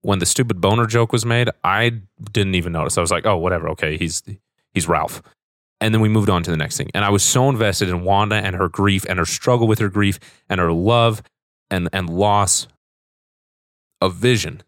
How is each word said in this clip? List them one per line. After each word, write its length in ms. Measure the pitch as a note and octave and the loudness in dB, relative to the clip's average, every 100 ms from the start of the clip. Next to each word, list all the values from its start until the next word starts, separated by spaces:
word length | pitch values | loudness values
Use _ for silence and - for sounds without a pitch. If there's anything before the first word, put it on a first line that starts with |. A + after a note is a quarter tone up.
when 200 | - G2 | 0 0
the 60 | F2 | 0
stupid 340 | - A#2+ F#2 | 0 -2 0
boner 260 | G2 A2+ A2+ | 2 2 2
joke 260 | A#2 A2+ | 2 2
was 140 | A#2 A2+ | 0 0
made, 240 | A#2 A#2+ - | 0 0 -2
I 360 | F2 G2 A#2+ A#2 F#2+ _ G#2 | -2 2 0 -2 -14 _ -6
didn't 220 | G#2 G2 | -2 0
even 180 | F#2 F2 | 0 -2
notice. 240 | E2 C#2+ - | -4 -2 -2
I 60 | |
was 80 | E2+ | 0
like, 160 | F2 G#2+ | 0 0
"Oh, 100 | F#2+ | 0
whatever. 320 | F2 F2 D#2+ | 0 -2 -4
Okay, 280 | D#2+ D2+ E2 | -4 -4 -2
he's, 240 | E2+ D#2+ - G#2 _ _ _ | -4 -6 -10 -18 _ _ _
he's 160 | F#2+ E2 | -4 0
Ralph." 320 | D2+ D#2+ - _ _ _ _ _ _ | 0 -2 -8 _ _ _ _ _ _
And 120 | A2 | 0
then 60 | A2 | 2
we 80 | A2 | 4
moved 220 | A2 G2+ | 4 2
on 120 | F2+ | 0
to 60 | E2+ | 0
the 60 | D#2+ | -2
next 200 | D2 - | -4 -6
thing. 140 | - | -6
And 100 | - | -2
I 60 | G2+ | 2
was 120 | G2+ | 2
so 260 | - C3 C3+ | 2 2 2
invested 400 | B2 G#2+ F#2 G2 | 2 0 0 -2
in 160 | F2+ | -2
Wanda 320 | F2+ G2 G#2 G#2+ | 0 2 2 0
and 200 | G2+ F2+ | -2 -2
her 120 | F#2 | -4
grief 360 | - G2+ F#2+ - | 0 2 2 -2
and 100 | F#2 | -4
her 60 | |
struggle 440 | D#2+ - - B2 A2+ | -2 -2 0 2 2
with 100 | G#2+ | 2
her 100 | G#2 | 0
grief 300 | G2+ G2+ F#2+ - _ _ | 0 0 -2 -10 _ _
and 120 | F#2+ | -2
her 120 | F2 | 0
love 500 | E2 F#2+ A#2+ A#2 G#2+ - _ _ _ _ | 2 2 4 2 0 -10 _ _ _ _
and, 180 | F#2+ E2+ | -4 -2
and 180 | F#2+ F2 | -4 -4
loss 560 | F2 G#2 G2+ F#2+ - - _ _ _ _ _ _ _ _ _ _ _ _ _ | 0 2 2 2 -2 -4 _ _ _ _ _ _ _ _ _ _ _ _ _
of 140 | F#2 | -4
Vision. 480 | F2 A#2 A#2 E2 G2 | 0 0 2 -2 -12